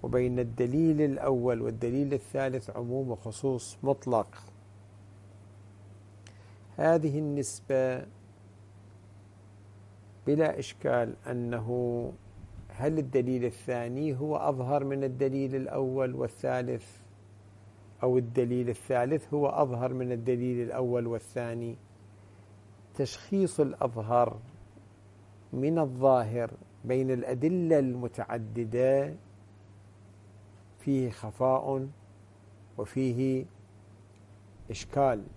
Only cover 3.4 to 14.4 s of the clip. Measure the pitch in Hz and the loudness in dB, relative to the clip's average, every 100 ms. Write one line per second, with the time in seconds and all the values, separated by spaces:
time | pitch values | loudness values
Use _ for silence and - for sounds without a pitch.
3.4 | 139 127 - - 135 135 - 117 101 - | -2 -2 -4 -4 0 0 2 2 2 -6
4.4 | - - - - - - - - - - | -20 -20 -20 -20 -20 -20 -20 -20 -20 -20
5.4 | - - - - - - - - - - | -20 -20 -20 -20 -20 -20 -20 -20 -20 -20
6.4 | - - - - 156 165 156 143 151 143 | -20 -20 -16 2 4 6 4 0 -2 -2
7.4 | 135 - - 135 131 127 139 - - - | -4 -8 0 2 2 -2 -8 -16 -20 -20
8.4 | - - - - - - - - - - | -20 -20 -20 -20 -20 -20 -20 -20 -20 -20
9.4 | - - - - - - - - - 147 | -20 -20 -20 -20 -20 -20 -20 -8 0 4
10.4 | 156 139 135 - 139 123 117 - - 123 | 4 0 -6 -4 0 2 0 -4 -6 -4
11.4 | 120 120 110 123 120 120 120 - - - | -2 -4 -2 -2 0 -2 -4 -10 -18 -20
12.4 | - - - - 139 160 135 131 123 127 | -18 -16 -16 -4 -2 0 2 2 2 0
13.4 | 120 113 - 123 120 127 156 131 151 151 | -2 -4 -6 -4 -4 -4 -4 -2 -2 0